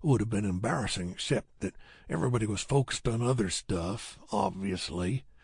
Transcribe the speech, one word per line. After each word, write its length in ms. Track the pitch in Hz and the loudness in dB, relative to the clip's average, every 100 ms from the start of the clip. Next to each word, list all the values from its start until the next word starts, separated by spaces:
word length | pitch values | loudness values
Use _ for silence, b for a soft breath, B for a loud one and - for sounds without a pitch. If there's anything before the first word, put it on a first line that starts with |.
Would 200 | 160 123 | 4 4
have 80 | 104 | 4
been 160 | 104 104 | 0 0
embarrassing, 640 | 92 110 127 - - 90 | 0 0 0 0 -2 -4
except 500 | 92 - - - - | -6 0 0 0 -6
that 140 | - - B B B | -6 -6 B B B
everybody 360 | 156 143 123 107 | -2 2 2 0
was 160 | 104 | -2
focused 460 | - 139 131 - - | 2 2 2 0 -2
on 140 | 113 | 2
other 280 | 120 127 98 | 2 4 2
stuff, 720 | - - 90 85 107 - - - | 0 -2 -2 -2 -4 -8 -14 -4
obviously. 920 | 214 196 185 196 185 - 175 180 131 - - | 0 0 0 -2 -2 -4 -2 0 -2 -4 -20